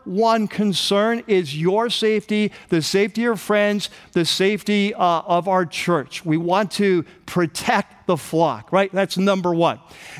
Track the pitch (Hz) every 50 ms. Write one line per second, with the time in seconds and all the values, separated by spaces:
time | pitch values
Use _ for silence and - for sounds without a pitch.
0 | - 208 180 196 226 226 226 226 214 196 - - 214 208 180 - - - 196 202
1 | 208 226 233 233 233 - 208 185 180 135 139 151 160 180 190 214 233 240 - -
2 | 220 214 220 208 202 - 214 214 214 196 - - - - 180 165 143 - - 196
3 | 202 220 - 220 233 240 226 185 - - 208 208 208 208 208 202 - - - -
4 | - - - 175 170 - - - 190 190 214 190 - - 208 202 196 202 - -
5 | 190 175 170 160 - 202 175 175 165 196 190 185 180 156 - - - 180 175 151
6 | 123 135 - - - 170 156 165 170 175 180 196 214 170 - - 202 196 185 175
7 | - - - - _ - - 180 175 165 - - - - 247 202 - - - -
8 | _ - 180 143 - - - 160 170 151 123 107 113 - 175 185 196 190 180 190
9 | 196 - - 180 190 202 196 190 175 180 170 165 170 156 120 120 - - - -
10 | - - - -